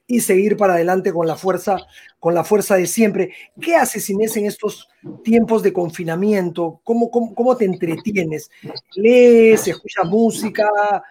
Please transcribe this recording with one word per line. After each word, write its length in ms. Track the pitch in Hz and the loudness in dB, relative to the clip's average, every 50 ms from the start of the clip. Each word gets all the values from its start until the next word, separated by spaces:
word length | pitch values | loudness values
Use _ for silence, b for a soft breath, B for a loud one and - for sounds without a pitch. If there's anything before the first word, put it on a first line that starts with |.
| _ | _
y 140 | - 247 233 | -4 -4 -2
seguir 380 | - - 190 185 202 208 202 | 0 0 2 2 2 0 0
para 160 | - 202 190 180 | 0 2 2 2
adelante 380 | 170 170 175 185 190 175 208 | 0 0 0 0 -2 -2 -2
con 140 | 160 170 170 | -2 -2 -2
la 100 | 160 151 | -4 -4
fuerza, 420 | - - 190 180 175 - 214 190 180 b b b b b b b _ | -4 -4 -4 -4 -4 -4 -4 -4 -4 b b b b b b b _
con 160 | - 165 170 | -4 -2 0
la 80 | 170 156 | 0 0
fuerza 320 | - 214 208 196 - 202 | 0 0 0 2 2 0
de 100 | 185 175 | 0 0
siempre. 480 | 165 - 233 220 208 175 190 185 180 B B B B _ - | 0 0 0 0 0 0 -2 -4 -6 B B B B _ -10
¿Qué 160 | - 330 339 | -4 0 0
haces, 320 | 311 262 - - 208 - - | 0 0 0 -4 -6 -8 -6
Inés, 280 | 196 196 220 220 - | -4 -4 -4 -4 -4
en 80 | 220 208 | -4 -4
estos 420 | 208 202 - - 202 - - - _ _ _ - 156 - - - | -6 -6 -6 -8 -10 -10 -12 -18 _ _ _ -20 -20 -20 -8 -2
tiempos 400 | 226 226 233 226 - 226 214 180 | 0 2 2 2 2 0 0 0
de 100 | 196 180 | 0 -2
confinamiento? 1080 | 180 175 165 - - 175 165 165 175 196 214 214 196 180 170 165 175 170 165 160 _ _ | -2 -4 -6 -6 -8 -8 -6 -4 -2 0 0 0 0 -2 -4 -4 -6 -6 -6 -8 _ _
¿Cómo, 260 | - 233 233 240 233 | -4 -2 -2 -2 -2
cómo, 240 | - 240 233 226 - | -2 -2 -4 -4 -4
cómo 240 | - 240 254 247 | -2 0 0 0
te 80 | 247 220 | 0 0
entretienes? 840 | 185 180 - 175 165 160 156 - 214 202 190 165 160 151 147 - B B B B 147 B B - _ - | -2 -2 -2 -4 -6 -6 -6 -6 -6 -4 -4 -4 -4 -6 -10 -12 B B B B -18 B B -20 _ -4
¿Lees, 720 | 185 208 226 247 247 247 240 240 233 226 220 220 214 - | 0 2 4 6 8 8 8 8 8 8 6 6 4 2
escuchas 380 | 190 160 - - 208 - 196 180 | -2 -6 -6 -10 -8 -6 -4 -2
música, 600 | 170 190 220 233 226 170 - 220 214 - 220 208 208 208 208 208 208 202 - B B | 0 0 0 2 0 0 -4 -6 -4 -2 -2 0 0 0 0 0 0 -2 -4 B B